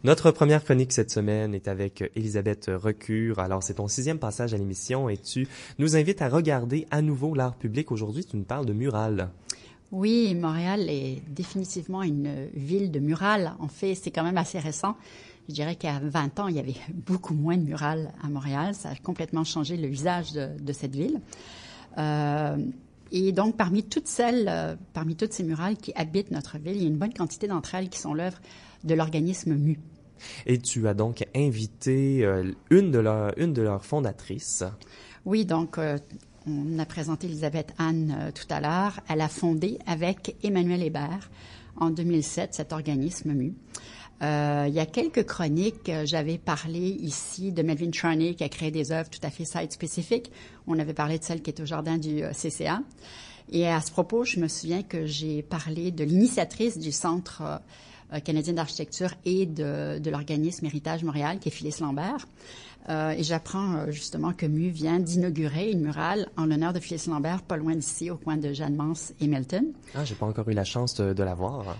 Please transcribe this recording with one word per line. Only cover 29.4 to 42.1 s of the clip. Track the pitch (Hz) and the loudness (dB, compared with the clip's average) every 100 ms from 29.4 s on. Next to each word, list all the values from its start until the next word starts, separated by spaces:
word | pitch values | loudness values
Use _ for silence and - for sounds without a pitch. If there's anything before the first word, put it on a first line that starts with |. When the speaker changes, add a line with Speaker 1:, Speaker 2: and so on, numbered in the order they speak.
| 165 | 2
Speaker 2:
MU. | 147 147 151 - - - - - - - | 4 4 2 -4 -20 -20 -20 -16 -10 0
Speaker 1:
Et | 123 | 2
tu | 123 120 110 | 2 0 2
as | 101 | 2
donc | 110 117 - 135 | 0 0 -2 2
invité, | 143 110 107 - 131 135 135 135 104 | 2 2 -4 -2 2 4 4 4 4
euh, | 95 92 - - | 4 0 -4 8
une | 180 196 | 8 10
de | 123 | 6
leurs, | 107 107 104 - | 6 4 0 2
une | 170 | 2
de | 127 | 4
leurs | 107 98 - | 2 0 0
fondatrices. | 147 120 95 - 95 - - 92 104 - - - - 190 | 0 0 -4 -8 -8 -4 -4 -4 -6 -16 -20 -20 -12 0
Speaker 2:
Oui, | 220 185 | 2 2
donc, | 165 165 - | 0 0 -2
euh, | 156 143 - - - - 151 | -2 -2 -6 -18 -18 -12 -4
on | 147 147 160 | -2 -2 -2
a | 156 | -4
présenté | 175 156 160 180 | -4 -4 -2 -2
Elisabeth | 156 156 160 147 - | -2 -2 -2 -6 -2
Anne, | 165 160 156 143 | 0 2 0 -2
euh, | 151 | -6
tout | - - | -8 -6
à | 151 | -2
l'heure. | 147 175 202 190 - | 0 2 0 -2 -4
Elle | 156 | 0
a | 156 | 0
fondé | - 175 160 180 - - | 0 0 2 0 -4 -4
avec | 160 175 190 - - | -2 0 -2 -6 -4
Emmanuel | 208 190 175 180 | 0 2 4 2
Hébert | 165 156 147 190 - - - - - - | 0 -2 -4 -6 -10 -18 -18 -20 -18 -2
en | 165 | 0
deux | 160 | 2
mille | 170 | 2